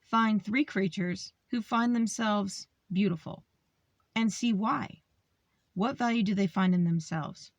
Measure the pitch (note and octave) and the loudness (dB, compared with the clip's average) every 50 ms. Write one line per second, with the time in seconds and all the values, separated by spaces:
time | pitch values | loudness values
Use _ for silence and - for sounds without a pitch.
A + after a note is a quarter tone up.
0 | _ _ - A3+ A3+ A3 A3 G#3 - - G3+ C4 D4 - - G3 G3 F#3 - - | _ _ 2 2 4 4 2 0 0 -2 0 0 0 0 0 -2 -2 0 0 -2
1 | F#3 F3+ F3+ F#3+ - - _ _ _ _ - A#3+ A3 - - A#3 A#3 A#3+ A#3+ A#3+ | -4 -4 -4 -6 -8 -14 _ _ _ _ -6 -6 -4 -2 0 0 2 2 2 2
2 | A3+ G#3+ - - A3+ G#3+ G#3 G#3 G3+ G3 - - - _ _ _ _ _ F#3 F3+ | 0 0 -2 -2 0 0 0 0 0 -4 -6 -10 -14 _ _ _ _ _ 0 2
3 | G#3 G3 E3+ D#3+ - - - - - _ _ _ _ _ _ _ _ _ _ _ | 2 2 0 -2 -6 -12 -14 -14 -16 _ _ _ _ _ _ _ _ _ _ _
4 | _ _ _ A3 A3+ A3+ F#3+ - - A#3+ A3+ F#3 G#3 A3 C#4 - - - - - | _ _ _ 0 0 0 0 0 0 0 0 0 0 0 -2 -2 -4 -8 -12 -18
5 | _ _ _ _ _ _ _ _ _ _ _ _ _ _ _ F3+ F#3+ B3 C#4 - | _ _ _ _ _ _ _ _ _ _ _ _ _ _ _ -2 -2 -2 0 0
6 | A#3+ A#3 A3+ A#3+ A3 F#3+ G#3+ F#3+ G3 F#3 - F#3+ F#3+ F#3 F#3 F3+ F3 E3+ E3 E3+ | 0 0 2 2 2 2 2 2 0 0 2 2 4 4 4 4 4 2 2 0
7 | D#3 - E3+ D#3+ D3 - - - - - _ | -2 -2 -6 -6 -6 -6 -10 -12 -18 -20 _